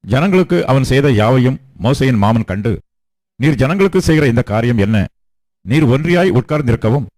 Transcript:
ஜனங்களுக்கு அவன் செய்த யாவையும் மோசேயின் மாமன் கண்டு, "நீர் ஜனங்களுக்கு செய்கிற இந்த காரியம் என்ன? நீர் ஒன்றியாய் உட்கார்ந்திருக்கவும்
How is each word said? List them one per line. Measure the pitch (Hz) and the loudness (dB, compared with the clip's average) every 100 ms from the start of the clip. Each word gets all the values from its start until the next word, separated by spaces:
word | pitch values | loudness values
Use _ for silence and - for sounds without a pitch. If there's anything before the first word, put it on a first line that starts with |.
ஜனங்களுக்கு | 92 123 180 185 175 175 - | -2 -2 2 0 0 -2 0
அவன் | 135 | -2
செய்த | 131 131 143 | 0 0 2
யாவையும் | 110 107 131 127 135 - - | 2 2 2 0 -2 -10 -6
மோசேயின் | 101 139 131 120 | -4 0 0 2
மாமன் | 101 113 | 2 0
கண்டு, | 110 95 110 98 _ _ _ _ _ _ | -2 -4 -4 -6 _ _ _ _ _ _
"நீர் | 135 | -2
ஜனங்களுக்கு | 131 131 190 196 190 | 0 -2 0 0 0
செய்கிற | 170 156 143 | 0 0 2
இந்த | 117 | 0
காரியம் | - 107 117 117 | -2 -2 0 0
என்ன? | 98 110 92 _ _ _ _ _ | 0 0 -2 _ _ _ _ _
நீர் | 90 139 | -4 0
ஒன்றியாய் | 139 131 156 175 190 | 2 0 0 0 2
உட்கார்ந்திருக்கவும் | 110 - 151 131 113 110 135 101 | 0 -2 -4 -2 -2 0 -2 -4